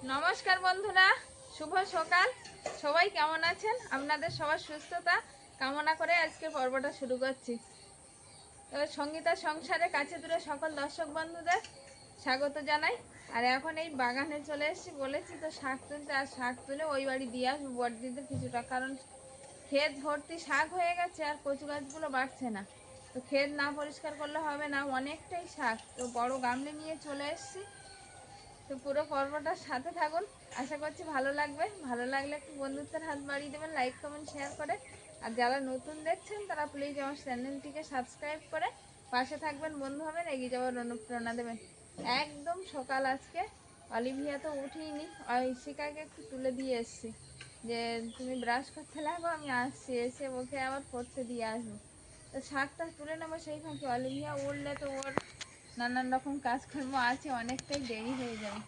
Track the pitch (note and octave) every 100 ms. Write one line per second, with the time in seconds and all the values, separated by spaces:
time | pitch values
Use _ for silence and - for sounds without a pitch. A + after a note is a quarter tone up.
0 | B3+ C4+ E4 G#4+ G4+ F#4 F#4 F#4 G#4 F#4
1 | F#4+ B4 - - - - D#4 F#4 F#4+ F4+
2 | D#4+ F4 A#4+ B4+ - - - - D4 D#4
3 | G4 F4 D4+ D#4+ E4 F#4 G#4+ B4 A4+ C4+
4 | C#4+ D4+ D#4+ - D4+ D#4+ - D4+ - F4
5 | E4+ F#4+ - - - - C4 C#4+ D4+ D#4+
6 | E4 E4+ D#4+ - D#4+ D4+ B3+ C4 C#4 -
7 | C4+ B3+ C4 C4 - A#3 - - - -
8 | - - - - - - - C#4 D4 D4
9 | C#4+ D#4+ D#4+ F4+ E4+ D#4 - E4+ E4+ D4
10 | D4 E4+ D#4+ E4 E4+ C#4+ D#4+ D4+ C#4 -
11 | D#4+ D#4 D#4+ E4+ E4 F#4 - - - -
12 | - - - C4 C#4+ C#4+ C#4+ D4+ D#4+ A#4+
13 | - - - A#3 B3 C4 D4 D#4+ E4 C#4+
14 | B3 B3 D4+ D4 D4 D4 D4 F#4 F#4 D4
15 | C4+ D4 E4+ E4 D#4 - C4+ C4 - D4
16 | D4 C#4 C4+ - B3 B3 - C#4 D#4 C#4
17 | C4+ C4 C4+ A#3+ B3 D4 C#4 B3 A#3+ A3+
18 | B3+ B3 C4+ C4+ B3+ B3 A#3+ B3+ C4 C4+
19 | - - - - - - - C#4 D4+ C#4
20 | D4 D4 C#4+ E4 - C#4+ D#4 F4+ F4 F4
21 | F4 F4+ D4+ D4 C#4+ C#4 D4 D4 C#4 D4+
22 | D#4 C4 C4 - B3+ G#3 G3 - - -
23 | - B3+ B3 C#4 C#4+ D4 C#4+ D4 D4 C#4+
24 | D#4 D4 D4 D4+ D#4 C#4+ D4 C#4 C#4+ C4
25 | C4+ D#4 - F4 F4 - A#3 A3+ - -
26 | B3 A#3+ A#3+ C4 B3 B3+ C#4+ D4+ D#4 D#4+
27 | D4+ C#4 C#4+ F4 - F#4+ G4+ G4+ - -
28 | - - - - - - - C4+ C4+ C#4
29 | D4+ C#4+ C#4 D4+ D4+ F4 - C4+ C#4+ E4+
30 | D#4 D#4+ G#4 - - - C4+ D4 D4+ D4+
31 | E4 D4 C4+ C#4+ D4 C#4+ F4+ G#4 C#4+ A#3+
32 | B3 C4+ C#4 D4 C#4+ D4 C4+ C4+ C#4+ D#4
33 | D#4+ C#4+ C#4 C#4+ D4 D4 D#4 D#4 B3+ B3+
34 | - D4 G3+ D4 C#4 - D4+ G4 - -
35 | - - - A3+ A#3+ C4+ C4 C4 B3+ D#4
36 | D#4 F#4 - G#4 G4+ D#4+ D4 C#4+ C#4+ C#4+
37 | C4+ C#4+ - B3 B3+ C#4 C#4+ C#4+ D#4 C#4
38 | B3+ - D4 D#4 D#4 D#4 F4+ - - -
39 | - B3 B3+ D4 D#4 C#4+ D#4 D4 C4+ C#4
40 | D#4 D#4+ E4+ C4+ B3+ B3 B3+ B3 A#3+ A#3+
41 | - A#3+ A#3 A#3 A#3+ A3+ - - - -
42 | - B3 D4+ D4 C#4+ F4+ F#4+ D4 B3+ C4+
43 | C4+ C4+ - E4 G4+ - - - - A3+
44 | A#3+ C4+ C#4+ C#4 D#4 C#4+ C4+ D#4+ D#4 D4
45 | E4 F4+ - A#3+ B3+ B3 - C#4+ D4 D4
46 | D#4 - C#4+ C4 C4 B3+ C4 B3 A#3 -
47 | A3+ A3 - - - - A3+ A#3 A#3 A#3
48 | A3+ A3+ B3+ B3+ A#3 A#3+ C#4 - C#4+ D4+
49 | D4+ E4+ E4+ D#4+ D4 B3 B3+ B3+ - B3
50 | A#3+ B3 C#4 B3+ B3+ C4+ C4 C4+ C#4 B3
51 | A#3+ C4+ A#3+ A#3+ A3 A3 A3+ G#3 - -
52 | - - - C4+ C4 C#4 C#4 - E4 E4
53 | D4 D#4+ D#4+ D#4+ D#4+ D4+ D#4 C#4+ C4+ A#3+
54 | C4 C4+ D4 C#4+ C#4 C#4+ C#4+ C#4+ C#4+ C4+
55 | C4+ C4+ - - - - - - A#3+ B3
56 | B3+ C4 C4+ C#4 B3+ B3 - C#4+ C4 C4+
57 | A#3+ C4+ D#4 B3 A#3 C4 - C#4+ B3+ A3+
58 | A3 C4 B3 A3 G#3+ G#3